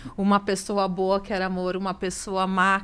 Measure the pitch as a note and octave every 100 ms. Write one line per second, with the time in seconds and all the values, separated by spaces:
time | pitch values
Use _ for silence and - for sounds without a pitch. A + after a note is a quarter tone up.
0 | - - G3 G3+ G3+ F#3+ - G3+ F#3+ F3+
1 | F#3+ G3 G3 G3 F#3 F#3 F3+ F3+ F#3+ F#3
2 | F#3+ - - F#3+ F#3+ F#3+ F#3 G3